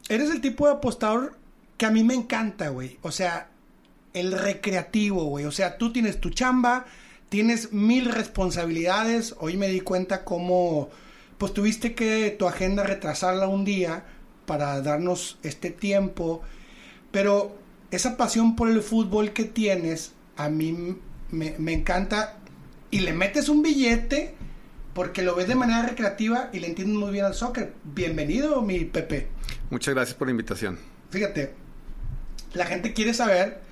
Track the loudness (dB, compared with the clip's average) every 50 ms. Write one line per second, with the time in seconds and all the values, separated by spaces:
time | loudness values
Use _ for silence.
0 | -6 -2 0 0 2 2 0 0 -2 -2 0 4 4 4 4 4 0 -2 -2 0
1 | 0 2 2 2 0 -2 -8 -14 -20 -20 -20 _ -20 -16 -6 -2 2 4 4 6
2 | 6 6 4 2 0 -2 -2 -2 -2 -2 -4 -4 -6 -6 -4 -6 -8 -10 -12 -10
3 | -10 -8 -4 -2 -2 -2 -2 -4 -8 -12 -20 _ _ -20 -20 _ _ _ -20 -20
4 | _ _ -6 -4 -2 -2 -2 0 0 -2 -2 -2 -2 -2 -2 -2 -2 0 0 2
5 | 2 2 2 0 0 -2 -2 -2 -4 -4 -2 0 -2 -2 0 -2 -2 -2 0 0
6 | 0 0 0 -2 -2 -2 -2 0 2 2 4 4 4 4 2 2 -2 -6 -18 -20
7 | -20 -20 -20 -20 -12 -4 0 2 4 4 4 2 0 -4 0 2 6 6 6 6
8 | 4 2 0 -2 -4 -4 -2 0 0 0 0 0 -2 -2 0 0 0 2 2 2
9 | 2 2 2 2 0 -2 -6 -6 -6 -4 -2 0 0 2 0 0 0 0 0 0
10 | 0 0 -2 -4 -4 -4 -4 -4 0 2 2 4 4 2 2 0 -2 -4 -8 -18
11 | -20 -20 -20 -20 -20 -18 -8 -6 -4 -4 0 2 2 2 2 0 -2 -4 -2 0
12 | 0 2 2 2 2 0 0 0 0 0 0 0 0 0 2 2 0 0 -2 -4
13 | -4 -4 -4 -2 0 0 2 2 2 0 2 0 0 0 0 0 0 0 -2 -6
14 | -8 -14 -20 -20 -20 -20 -20 -16 -8 -6 -2 -2 0 0 -2 -2 0 0 0 0
15 | 0 0 -2 -2 -4 -8 -10 -8 -8 -8 -8 -6 -8 -10 -8 -4 -2 2 2 2
16 | 2 2 -2 -2 -2 -2 -2 -4 -6 -12 -14 -14 -18 -20 -20 -20 -20 -20 -20 -20
17 | -14 -4 0 2 4 4 4 4 2 0 -6 -14 -20 -20 -20 -20 -12 -6 -4 -2
18 | -2 -2 0 0 0 2 4 4 6 6 4 4 4 4 4 4 2 2 2 2
19 | 2 2 2 2 2 2 0 -2 -4 -2 0 0 2 2 2 2 0 -2 -4 -4
20 | -6 -12 -14 -20 -20 -18 -8 -4 -2 -2 0 0 0 0 -2 -4 -4 -6 -6 -8
21 | -10 -16 -14 -12 -10 -8 -6 -4 -6 -6 -6 -4 -4 -2 0 0 2 2 2 2
22 | 0 0 0 -2 -2 -4 -6 -14 -20 -20 -20 -20 -20 -20 -20 -20 -10 -2 0 0
23 | 0 2 0 0 0 0 2 0 2 4 4 4 4 4 4 4 4 4 4 4
24 | 2 2 0 0 -2 -4 -8 -12 -14 -14 -14 -14 -16 -18 -16 -14 -14 -10 -4 -4
25 | -4 -4 -2 0 0 0 2 2 2 2 2 2 4 4 4 2 2 0 0 0
26 | 0 0 0 0 0 0 2 0 0 -4 -6 -6 -6 -6 -4 -2 -2 0 0 0
27 | 0 -2 -2 0 0 0 0 0 -4 -4 -2 -4 -6 -6 -8 -14 -14 -10 -6 -4
28 | -2 -2 -2 -2 -2 0 0 2 2 2 2 2 2 2 0 0 -2 -2 -2 -4
29 | -2 -2 -2 -2 -2 -4 -4 -6 -6 -8 -6 -6 -6 -4 -4 -4 -2 0 2 2
30 | 0 0 -2 -4 -2 0 0 0 -2 -2 -4 -4 -4 -4 -6 -6 -12 -16 -20 -20
31 | -16 -8 -4 -2 -2 -2 -2 -2 -4 -6 -6 -14 -18 -18 -18 -18 -12 -12 -10 -8
32 | -6 -6 -6 -6 -6 -8 -10 -10 -10 -8 -4 -4 -2 -2 -2 -4 -4 -4 0 0
33 | 2 2 2 2 4 4 6 4 4 2 0 -6 -14 -18